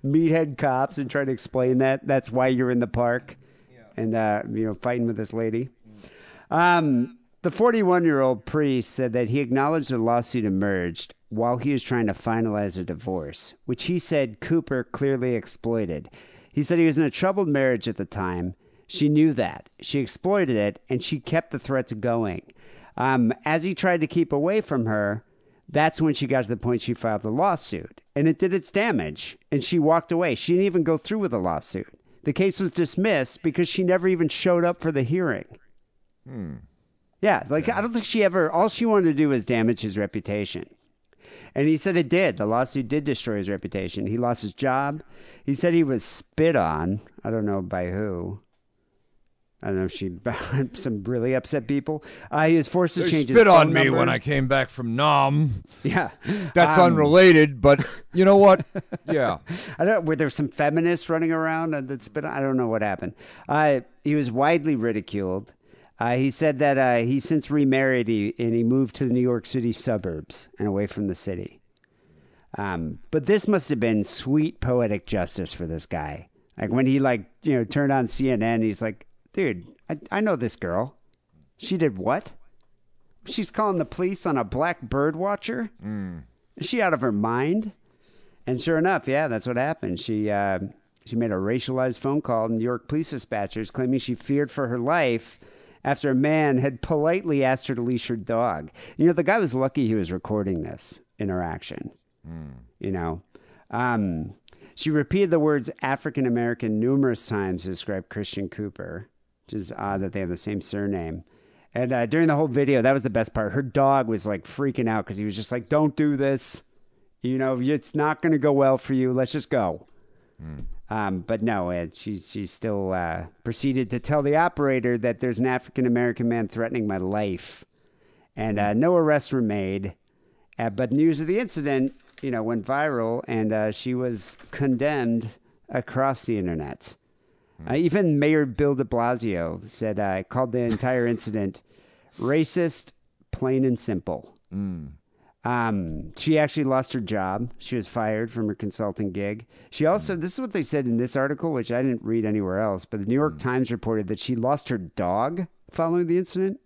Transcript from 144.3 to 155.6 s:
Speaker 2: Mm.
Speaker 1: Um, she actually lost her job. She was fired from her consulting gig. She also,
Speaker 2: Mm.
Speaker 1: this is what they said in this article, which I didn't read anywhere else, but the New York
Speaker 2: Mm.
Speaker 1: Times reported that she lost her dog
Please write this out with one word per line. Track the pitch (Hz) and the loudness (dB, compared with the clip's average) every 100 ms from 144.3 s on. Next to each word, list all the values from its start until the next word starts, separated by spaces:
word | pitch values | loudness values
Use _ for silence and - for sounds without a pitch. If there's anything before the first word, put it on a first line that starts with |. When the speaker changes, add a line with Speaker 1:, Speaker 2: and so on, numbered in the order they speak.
| _ _ | _ _
Speaker 2:
Mm. | 92 98 87 71 76 _ _ _ _ | -6 -6 -6 -12 -18 _ _ _ _
Speaker 1:
Um, | 113 120 117 104 85 78 - - | -4 -2 0 -2 -4 -6 -10 -8
she | - 156 | 0 2
actually | 151 - | 2 0
lost | 135 131 127 | 0 0 0
her | 131 | -6
job. | 101 104 92 101 120 - | -4 -4 -2 -4 -6 -10
She | - | -6
was | 123 101 | -6 -4
fired | 120 110 110 113 | -4 -2 -2 -4
from | 117 107 | -4 -4
her | |
consulting | 104 104 - 107 92 104 | -4 -8 -4 -6 -4 -4
gig. | 92 101 107 113 - - | -4 -6 -6 -12 -20 -20
She | - 151 | 0 2
also, | 202 - | 2 -2
Speaker 2:
Mm. | 180 | -4
Speaker 1:
this | 175 | -6
is | - | -6
what | 254 | -4
they | 196 | -4
said | 139 151 127 | -2 -2 0
in | 117 | 0
this | 123 139 | 0 0
article, | 135 143 165 | -2 -2 -2
which | 139 113 | -4 -2
I | 120 | 0
didn't | 131 123 | 0 -2
read | - 113 107 | -2 -2 0
anywhere | 107 98 92 | 0 0 0
else, | 107 95 | -2 -2
but | - 110 | -6 -8
the | 98 | -2
New | |
York | 127 151 - | 0 0 -2
Speaker 2:
Mm. | |
Speaker 1:
Times | 123 127 127 | -2 0 0
reported | 117 - 113 98 | -2 -2 -2 -2
that | 107 | -6
she | - 123 | -4 -2
lost | 120 120 - | 0 -2 -2
her | 117 | -6
dog | 85 - 90 98 127 170 180 _ | -6 -4 -2 0 -2 -4 -8 _